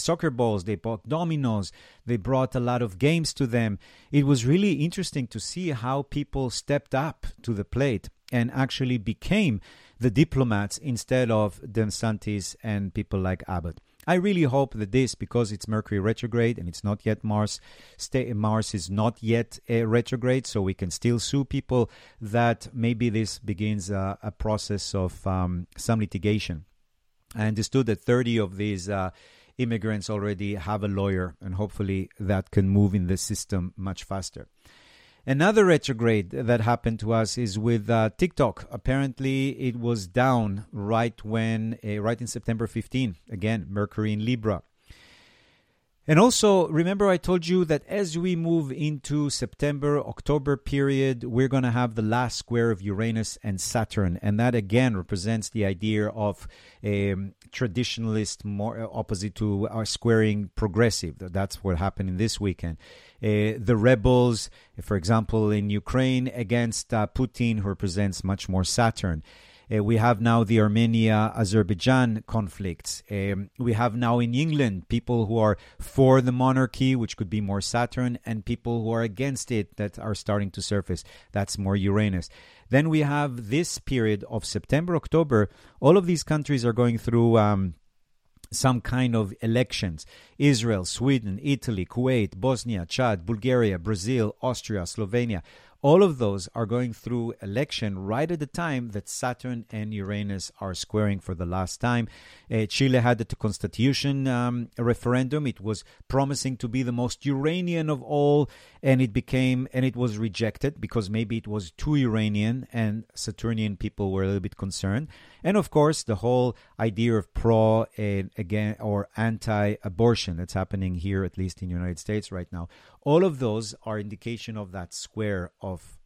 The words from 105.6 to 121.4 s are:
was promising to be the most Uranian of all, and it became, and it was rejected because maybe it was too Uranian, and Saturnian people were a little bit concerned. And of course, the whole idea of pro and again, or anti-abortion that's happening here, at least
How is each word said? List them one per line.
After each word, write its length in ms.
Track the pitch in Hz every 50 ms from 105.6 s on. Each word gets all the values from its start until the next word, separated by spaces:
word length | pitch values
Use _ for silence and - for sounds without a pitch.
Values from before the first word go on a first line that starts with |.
was 240 | 95 107 110 92 - - - - - -
promising 480 | 127 135 139 139 143 127 - 135 131
to 120 | 110 - 120
be 140 | 110 131 135
the 80 | 120
most 360 | 120 120 123 120 - - -
Uranian 640 | 139 139 135 139 156 165 185 180 175 170 165 156 156
of 120 | 151 131 120
all, 460 | 117 147 147 147 143 147 147 143 - - - - - _ - -
and 200 | 135 131 127 131
it 100 | 117 101
became, 560 | 123 - - - 127 131 127 127 127 131 135 -
and 100 | 131 127
it 100 | 131 110
was 220 | 120 123 123 104
rejected 640 | 104 113 113 87 - 113 107 - - - 135 151 -
because 300 | 107 98 - 120 104 92
maybe 260 | 107 110 117 101 113
it 100 | 113 -
was 240 | 107 104 107 95 82
too 260 | - - - 151 151
Uranian, 720 | 147 131 120 107 110 107 107 104 104 104 110 120 131 123 - -
and 320 | 117 113 107 104 113 110 _ -
Saturnian 640 | - - - 104 - - 113 117 110 110 107 101
people 340 | - - 104 - - 101 95
were 120 | 95 95 95
a 40 |
little 140 | 95 101 98
bit 160 | 92 - -
concerned. 520 | - - 95 90 - - 95 98 120 156 147 - - - - - - -
And 160 | 165 196 214
of 120 | 170 -
course, 320 | - 156 147 151 160 - -
the 140 | - 110
whole 400 | 95 - 117 123 127 123 123 110 - - _ _ -
idea 340 | 110 113 98 104 117 120 113
of 200 | 107 95 - -
pro 500 | - - 113 117 110 110 110 110 113 113 - _ -
and 320 | 110 104 101 98 95 95 _ -
again, 380 | 107 87 104 107 107 104 107 -
or 280 | 113 110 104 101 101 - - -
anti-abortion 1200 | 110 113 113 - - 117 110 104 104 104 107 - - 104 90 82 113 120 117 - - - 87 82
that's 160 | 90 - -
happening 400 | 95 95 - - 98 95 92 90
here, 300 | 87 82 98 98 95 95
at 120 | 90 -
least 240 | -